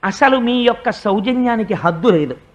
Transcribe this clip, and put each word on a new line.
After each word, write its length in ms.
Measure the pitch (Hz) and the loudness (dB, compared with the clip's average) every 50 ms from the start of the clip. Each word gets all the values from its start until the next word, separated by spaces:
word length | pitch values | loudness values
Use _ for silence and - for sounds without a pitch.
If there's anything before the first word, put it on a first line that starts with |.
| - | -6
అసలు 320 | 196 190 - 285 269 262 | -6 -2 0 2 2 2
మీ 260 | 262 233 240 247 247 240 | 2 2 0 0 2 2
యొక్క 280 | 240 226 - - 233 | 0 0 0 -2 -6
సౌజన్యానికి 800 | 202 - - 208 190 220 190 254 247 254 247 240 233 220 214 220 190 | -4 -2 -2 0 0 0 0 0 0 0 0 0 0 -2 -2 -2 -4
హద్దు 340 | - - 175 165 160 190 | -2 0 -2 -2 2 2
లేదు. 280 | 240 180 160 147 123 123 - - _ | 2 2 2 0 -2 -6 -10 -16 _